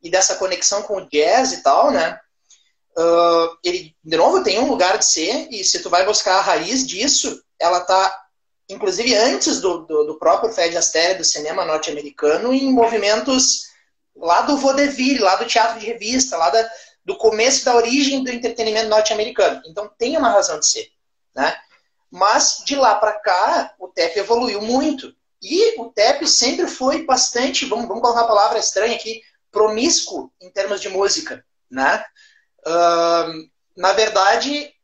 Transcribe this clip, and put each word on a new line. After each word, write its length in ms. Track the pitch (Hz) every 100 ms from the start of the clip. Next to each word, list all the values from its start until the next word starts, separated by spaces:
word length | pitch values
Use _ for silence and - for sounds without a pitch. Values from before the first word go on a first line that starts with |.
e 80 | 165
dessa 240 | 180 185 185
conexão 460 | 190 180 - 202
com 140 | 214 196
o 120 | -
jazz 440 | 147 156 233 262
e 100 | -
tal, 280 | 139 147 285
né? 260 | 208 160 - _ _ _ _ _ _ _ 165
Ah, 520 | 170 170 170 170 165 165
ele, 320 | 180 180 156 _
de 140 | 160 160
novo, 260 | 220 370
tem 160 | 359 196
um 100 | 269
lugar 300 | - 180 208
de 60 |
ser, 440 | 208 - 165 277 -
e 120 | 214
se 180 | 180 175
tu 80 | 180
vai 160 | 180
buscar 340 | 190 208 202 185
a 40 |
raiz 420 | 196 160 170 262 170
disso, 540 | 175 269 - - - _ _
ela 240 | 170 180
tá, 440 | 180 190 190 - _ _ _ _ _
inclusive, 460 | 196 196 180 233
antes 460 | 214 233 - 320 247
do, 260 | 180 165 -
do, 180 | 156
do 140 | 151 147
próprio 340 | 160 185 -
Fede 240 | - 170 170
Astaire, 420 | 165 160 170 185
do 60 |
cinema 400 | 156 156 151 180
norte-americano, 880 | 170 156 160 147 147 - 147 160 233
em 200 | 269 269
movimentos 960 | 254 226 226 202 214 247 262 - - - _ _ _ _ _
lá 260 | 165 180
do 140 | 247 277
vaudeville, 640 | 269 269 277 - 254 254
lá 160 | 190 202
do 100 | 233
teatro 320 | 233 226 226
de 80 | 214
revista, 500 | 233 214 254 - 170
lá 140 | 165
da, 180 | 226 226 - - _
do 120 | - -
começo 480 | 220 214 240 269
da 100 | -
origem 480 | 240 233 269 269 269
do 60 | 262
entretenimento 580 | 240 240 - 220 214 220
norte-americano. 720 | 214 214 214 220 - 175 - -
Então, 240 | - 208 _
tem 180 | 240 320
uma 140 | 240
razão 280 | 202 190 156
de 80 | -
ser, 220 | - - _ _ _ _
né? 220 | 135 147 165 _ _ _ _ _
Mas, 520 | 175 202 262 - -
de 120 | - 277
lá 180 | 247 202
pra 180 | 214
cá, 600 | 214 214 180 226 320 - _
o 100 | 185
Tepe 320 | - 165 208
evoluiu 420 | 196 240 240 202
muito. 520 | 220 254 311 - - _ _ _
E 380 | 185 339 453 330
o 60 | 262
Tepe 400 | - 220 285 320
sempre 400 | - 240 349 349
foi 380 | - 262 311
bastante, 640 | - 254 - 240 269 - 262
vamos, 220 | 220 240
vamos 140 | 233
colocar 200 | 240 233
a 40 | 226
palavra 320 | 208 220 226
estranha 360 | - 190 226
aqui, 260 | 220 220 226 _ _ _
promíscuo 840 | - 214 214 302 - - - - _
em 100 | 180
termos 300 | 196 196 202
de 80 | 208
música, 560 | 190 196 - - - _ _ _
né? 340 | 127 135 - - _ _ _ _ _ -
Ahn, 840 | 170 170 170 170 170 165 160 156 _ _ -
na 160 | 185
verdade 800 | 226 220 196 196 233 277 294 285 _